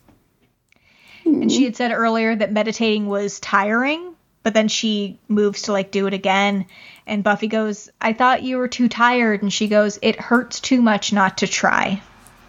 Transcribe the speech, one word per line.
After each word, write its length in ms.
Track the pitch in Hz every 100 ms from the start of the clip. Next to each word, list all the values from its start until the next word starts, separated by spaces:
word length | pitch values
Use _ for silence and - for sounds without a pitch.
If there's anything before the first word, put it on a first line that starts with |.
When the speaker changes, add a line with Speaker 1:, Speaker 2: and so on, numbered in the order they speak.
| _ _ _ _ _ _ _ _ _ _ - -
Speaker 1:
And 260 | 339 285 -
she 80 | 233
Speaker 2:
Hmm. 40 | 262
Speaker 1:
had 100 | 214
said 160 | 240
earlier 420 | 226 226 226 226
that 180 | 226 208
meditating 540 | 214 220 220 226 214 202
was 320 | 202 202 -
tiring, 760 | - 196 202 233 269 320 359 330 _ _
but 100 | 226
then 120 | 220 214
she 500 | - 220 208 202 - -
moves 340 | 208 208 202
to, 100 | -
like, 180 | 202 196
do 140 | 196 196
it 40 |
again. 520 | 196 190 190 202 202 185 - - - -
And 160 | 208
Buffy 240 | 202 202 220
goes, 420 | 220 214 208 - _
"I 100 | 226
thought 300 | 220 254 254
you 140 | 254 254
were 100 | 247
too 200 | - 240
tired." 540 | 220 240 247 233 202
And 100 | 202
she 160 | - 214
goes, 300 | 208 208 -
"It 180 | 220 208
hurts 380 | - 240 240 -
too 220 | - 254
much 300 | 233 202 -
not 260 | 208 190 -
to 80 | 196
try." 560 | - 196 - - 196 - - - -